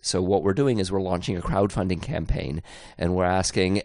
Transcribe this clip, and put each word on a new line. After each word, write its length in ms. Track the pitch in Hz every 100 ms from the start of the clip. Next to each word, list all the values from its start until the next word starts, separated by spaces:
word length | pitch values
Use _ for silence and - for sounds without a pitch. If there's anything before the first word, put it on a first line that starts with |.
so 180 | - 92
what 220 | 92 98
we're 100 | 95
doing 260 | 95 139 110
is 120 | 92
we're 100 | 98
launching 360 | 92 87 - 92
a 60 |
crowdfunding 600 | - 98 101 - 92 87
campaign, 600 | - 82 82 - - 78 - - - -
and 180 | 85
we're 100 | 90
asking 580 | 90 92 92 104 92 98